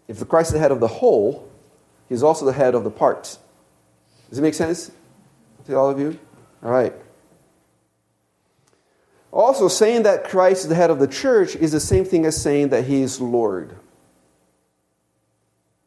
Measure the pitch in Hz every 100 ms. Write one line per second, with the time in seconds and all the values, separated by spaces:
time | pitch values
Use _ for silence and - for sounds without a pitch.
0 | - 104 120 165 165 156 151 131 117 -
1 | 247 135 104 143 - - _ _ _ _
2 | - 123 147 160 139 131 127 123 110 -
3 | 143 - - - _ _ _ _ _ _
4 | _ _ _ 120 156 151 165 170 - -
5 | _ _ _ _ _ _ - 135 135 139
6 | 143 160 - _ _ _ 113 127 113 -
7 | - _ _ _ _ _ _ _ _ _
8 | _ _ _ _ _ _ _ _ _ _
9 | _ _ _ - 233 262 185 - 214 233
10 | 214 180 - 190 185 190 156 165 170 151
11 | 139 - 269 233 175 - 160 151 - 190
12 | 185 170 156 151 156 143 143 127 127 139
13 | 131 - 123 120 110 92 80 90 _ _
14 | _ _ _ _ _ _ _ _ _ _
15 | _ _ _ _ _ _ _ _